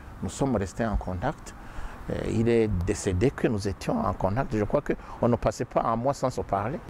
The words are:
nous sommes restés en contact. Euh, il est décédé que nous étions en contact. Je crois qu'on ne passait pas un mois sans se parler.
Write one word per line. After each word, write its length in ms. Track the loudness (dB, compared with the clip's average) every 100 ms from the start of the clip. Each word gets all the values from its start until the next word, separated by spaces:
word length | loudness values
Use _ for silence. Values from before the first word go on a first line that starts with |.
| -16 -8
nous 60 | -6
sommes 260 | -2 0 2
restés 280 | 0 -2
en 140 | 0 0
contact. 560 | -2 -2 -2 -4 -10 -16 -12 -8 -8 -8 -6
Euh, 40 | -4 0 2
il 80 | 4
est 180 | 6 4 2 0
décédé 440 | 0 2 4 2
que 180 | 2 0
nous 180 | 2 -2
étions 320 | -4 -2 0
en 140 | 0
contact. 420 | 0 0 2 0
Je 100 | 0
crois 180 | 2 2
qu'on 440 | 0 -4 -4 0 2
ne 100 | 4
passait 280 | 2 0
pas 160 | 0 0
un 160 | 2 2
mois 160 | 0
sans 160 | 0 0
se 140 | -2
parler. 360 | -2 0 0 -4 -8